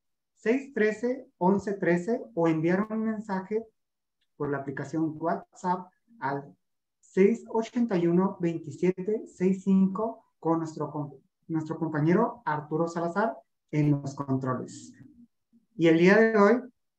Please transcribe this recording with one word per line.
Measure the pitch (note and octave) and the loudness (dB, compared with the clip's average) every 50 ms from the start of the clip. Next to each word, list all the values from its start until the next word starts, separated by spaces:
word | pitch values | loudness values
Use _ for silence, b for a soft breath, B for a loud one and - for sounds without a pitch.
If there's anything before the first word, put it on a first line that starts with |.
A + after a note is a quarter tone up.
| _ _ _ _ _ _ _ | _ _ _ _ _ _ _
seis | _ - G#3+ A#3+ C4+ C4+ - - | _ -2 0 0 0 -2 -4 -2
trece, | G#3 G#3 G#3+ G#3 G#3+ A#3+ B3 B3+ D4 - - _ | 0 0 0 0 -2 -4 -4 -4 -6 -10 -14 _
once | - F3 F3+ G3+ G3 - A3 G3 | 0 2 4 4 2 0 -4 -6
trece | - F3+ E3+ F3 F3 F3 A3+ A#3 C4+ - - - | -2 0 0 0 0 0 -2 -4 -4 -4 -6 -4
o | F3 E3 | 0 0
enviar | E3 D#3+ D#3+ D#3 E3+ F#3 F#3+ G#3+ - | 2 2 2 2 0 0 0 -2 -2
un | A3 A3 A3 | -4 -4 -4
mensaje | A3 A3 G#3 G#3 - F#3+ F#3+ F#3+ - G#3+ A3+ A3+ - _ _ _ _ _ _ _ _ _ _ _ _ _ | -4 -4 -6 -6 -6 -6 -6 -4 -4 -6 -6 -6 -8 _ _ _ _ _ _ _ _ _ _ _ _ _
por | - D3 C#3 | -8 -6 -4
la | C#3+ | -4
aplicación | C3+ C3+ C#3+ - - C#3 - - D#3+ D#3+ D#3 D3+ D#3 | -4 -6 -8 -8 -8 -8 -6 -4 -2 -2 -4 -4 -4
WhatsApp | D#3+ E3+ F#3+ G3 - _ _ - - F#3 F#3+ F#3+ - - _ _ _ _ _ - | -4 -4 -4 -4 -6 _ _ -6 -4 -4 -4 -4 -6 -12 _ _ _ _ _ -8
al | - C3+ C#3+ C#3+ C#3 - - _ _ _ _ _ _ _ _ _ | -6 -6 -6 -6 -8 -12 -18 _ _ _ _ _ _ _ _ _
seis | _ _ - F#3+ G3 G#3 A#3 A3+ - - | _ _ 2 4 4 4 4 0 -4 -6
ochenta | - A3 A3+ - - B3 A#3 A#3 G3+ | -4 -4 -4 -2 -2 -2 -2 0 0
y | F3 E3+ | 0 2
uno, | E3+ E3+ F3+ F#3+ F#3+ F#3+ - | 2 2 2 2 0 -2 -2
veintisiete, | F3 E3+ E3 D#3 - C#3+ - - F3 F3+ - - F#3 G#3+ G#3+ - E4+ | -4 -4 -4 -4 -8 -12 -6 -2 0 0 0 -2 -2 -4 -4 -4 -6
seis | - - - F#3 F#3+ F#3+ F#3+ - | -10 -6 -2 0 0 0 0 0
cinco | G3 F#3+ F#3+ F#3+ F#3 F#3+ G#3 A3 A#3 - - _ _ _ _ | 2 4 4 4 2 0 -2 -4 -6 -6 -10 _ _ _ _
con | - D#3+ E3 | -2 0 0
nuestro | E3 D#3+ D3+ - - D3+ D3 | 0 -2 -6 -6 -8 -8 -6
com-, | - D3+ C#3+ C#3+ - - _ _ _ _ _ | -6 -6 -8 -8 -10 -18 _ _ _ _ _
nuestro | - E3 D#3+ D#3 - D#3 | -6 -6 -6 -4 -6 -6
compañero | - E3 D3+ D#3 D3 D3+ E3 F3+ G#3+ A#3 - - - - | -6 -4 -4 -2 0 2 4 4 4 2 0 -2 -6 -6
Arturo | D3+ D3+ D3 - - D#3 D#3 E3+ | -6 -4 -4 -6 -4 -2 -2 -2
Salazar | E3+ - F3 E3+ E3+ - G3+ A3 A#3 - - - _ _ _ _ _ | -2 -4 -4 -4 -4 -2 -2 -2 -2 -4 -8 -14 _ _ _ _ _
en | - D3+ D3 D3 | 0 2 2 2
los | C#3+ C#3 - C3+ - | 2 0 -2 -8 -8
controles. | - C#3 C3+ C3 C3 B2+ B2+ B2 A#2 - - - - - - - - - - _ - - _ _ _ _ _ _ _ _ _ _ | -8 -4 -4 -2 -2 -2 -2 -4 -4 -6 -10 -14 -18 -20 -20 -20 -20 -20 -20 _ -20 -20 _ _ _ _ _ _ _ _ _ _
Y | - E3 | 2 4
el | E3 D#3+ E3 | 4 6 6
día | F3 F#3 G3+ | 8 8 8
de | A3 A3+ A3+ A3+ | 8 6 6 6
hoy, | G#3 G3+ G#3 A#3 B3+ C4 - _ _ _ _ _ | 6 6 6 4 2 0 -6 _ _ _ _ _